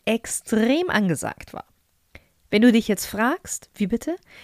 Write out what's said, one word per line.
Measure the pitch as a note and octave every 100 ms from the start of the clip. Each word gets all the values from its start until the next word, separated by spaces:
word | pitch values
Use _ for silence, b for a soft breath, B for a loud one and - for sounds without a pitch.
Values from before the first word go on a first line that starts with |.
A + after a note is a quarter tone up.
extrem | - A3+ - - - G#3+ A3+ D4 F4+
angesagt | G#3+ G3 D3+ - - -
war. | - - _ _ _ _ b b _ _
Wenn | G#3
du | A#3+
dich | A3+ A3
jetzt | G3 -
fragst, | G3 A#3+ F4 - - -
„Wie | - F#3+
bitte? | A#3 - F4 B B